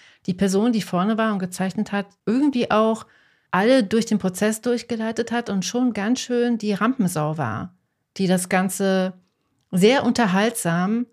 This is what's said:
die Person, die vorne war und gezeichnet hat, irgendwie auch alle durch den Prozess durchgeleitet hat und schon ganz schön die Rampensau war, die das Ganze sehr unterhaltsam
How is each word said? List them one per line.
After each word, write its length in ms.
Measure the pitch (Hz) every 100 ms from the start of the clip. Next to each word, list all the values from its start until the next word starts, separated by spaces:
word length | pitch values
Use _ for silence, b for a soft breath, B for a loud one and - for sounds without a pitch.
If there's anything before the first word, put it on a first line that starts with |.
| B B -
die 80 |
Person, 380 | 180 196 190 240
die 100 | 226
vorne 340 | 175 175 202 226
war 160 | 220
und 60 | 196
gezeichnet 540 | 185 180 190 220 202
hat, 140 | 202 196 _ -
irgendwie 460 | 247 294 247 -
auch 340 | 214 220 220 - b b b b
alle 320 | 180 214 262
durch 220 | 190 226 226
den 120 | 214
Prozess 440 | 185 180 214 220
durchgeleitet 680 | 247 240 - 233 220 220 233
hat 180 | 233 233
und 160 | 196
schon 280 | 175 247 247
ganz 260 | 208 202 254
schön 400 | - 240 240 226
die 140 | 208
Rampensau 640 | 190 226 262 175 156 151 156
war, 380 | 120 104 - _ _ _ _ -
die 100 | 185
das 220 | 185 185
Ganze 680 | 185 190 - 196 190 185 185 _ _ _ _ -
sehr 340 | 180 208 269
unterhaltsam 1000 | 240 240 214 190 226 233 170 170 190 226 247